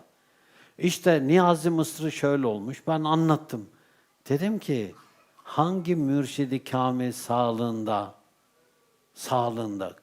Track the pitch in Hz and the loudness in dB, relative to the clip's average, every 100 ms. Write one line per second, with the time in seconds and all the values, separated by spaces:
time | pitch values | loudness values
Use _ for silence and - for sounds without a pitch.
0 | - _ _ _ _ _ - - 175 - | -16 _ _ _ _ _ -20 -4 -2 2
1 | 180 160 135 180 175 165 165 165 156 - | 4 4 6 6 6 4 2 0 -2 -4
2 | 156 - 143 143 127 104 107 135 - 160 | -6 0 0 2 0 -2 -6 -8 -4 -2
3 | 156 160 160 151 156 120 98 _ _ _ | 2 2 4 2 0 -10 -10 _ _ _
4 | _ _ - 143 196 214 - 131 98 - | _ _ -2 0 0 -2 -2 -4 -4 -10
5 | - _ _ _ - - 165 190 170 170 | -20 _ _ _ -6 0 0 0 0 0
6 | 139 143 131 - 135 131 - 131 127 127 | 2 0 0 -2 -2 -4 -2 0 0 0
7 | 127 117 - 120 120 113 120 113 110 104 | -2 -4 -2 0 2 0 -2 -2 -2 -2
8 | 101 - _ _ _ _ _ _ _ _ | -4 -12 _ _ _ _ _ _ _ _
9 | _ - - 127 120 113 110 101 92 - | _ -16 -2 0 0 -2 -6 -6 -8 -10